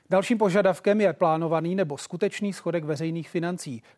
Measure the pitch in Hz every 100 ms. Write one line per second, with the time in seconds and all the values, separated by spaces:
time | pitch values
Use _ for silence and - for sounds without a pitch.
0 | - 185 190 233 208 190 190 170 - 214
1 | 202 147 170 160 165 165 165 190 165 143
2 | - 170 202 - 202 180 170 170 151 143
3 | 165 165 156 175 170 180 156 117 -